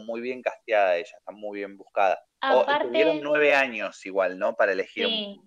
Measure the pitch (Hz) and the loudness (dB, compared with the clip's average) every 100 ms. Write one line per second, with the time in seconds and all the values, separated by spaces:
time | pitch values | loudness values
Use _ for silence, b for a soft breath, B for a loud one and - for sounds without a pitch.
0 | 110 117 120 127 117 - - 107 98 87 | -6 -8 -6 -4 -6 -6 0 2 4 2
1 | 87 - - 98 104 104 101 98 - - | -2 -14 -18 -12 -10 -8 -10 -12 -10 0
2 | 98 87 _ _ 269 - 269 294 311 196 | 0 0 _ _ 0 2 4 0 0 2
3 | 320 311 147 151 147 143 135 110 101 - | 2 0 0 2 4 4 2 -2 -8 -10
4 | 95 95 92 92 104 120 107 95 95 113 | -6 0 0 0 -4 2 2 2 -4 -4
5 | 226 220 208 202 | -4 -2 -6 -14